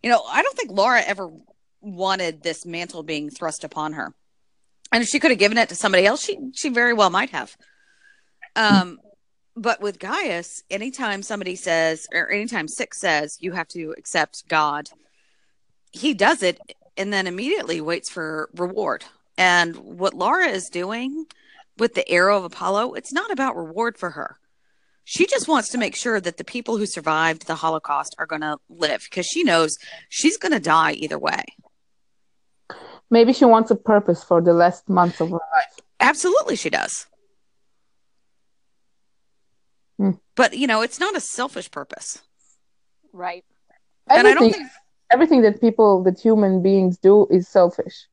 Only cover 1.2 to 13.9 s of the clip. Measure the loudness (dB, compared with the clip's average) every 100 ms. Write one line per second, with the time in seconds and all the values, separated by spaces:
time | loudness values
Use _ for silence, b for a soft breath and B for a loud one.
1.2 | -8 -14 _ _ _ _ -18 -6 -4 -2
2.2 | -4 -6 -10 -10 -10 -12 -12 -14 -10 -8
3.2 | -8 -8 -10 -10 -12 -8 -8 -8 -12 _
4.2 | _ _ _ _ _ _ -4 -2 0 0
5.2 | 2 2 2 2 0 0 2 4 4 2
6.2 | -6 -8 -10 -8 -4 0 0 4 2 2
7.2 | -4 -8 -12 _ b b b b b b
8.2 | b b b 0 4 4 4 -8 _ _
9.2 | _ _ _ -6 -4 -2 -4 -8 -8 -6
10.2 | -4 -6 -8 -18 _ -8 -8 -8 -6 -6
11.2 | -8 -8 -8 -8 -2 0 0 -2 -6 -6
12.2 | -4 -4 -4 -6 -8 -10 -12 -6 -2 -2
13.2 | -2 -10 -10 -8 -10 -12 -12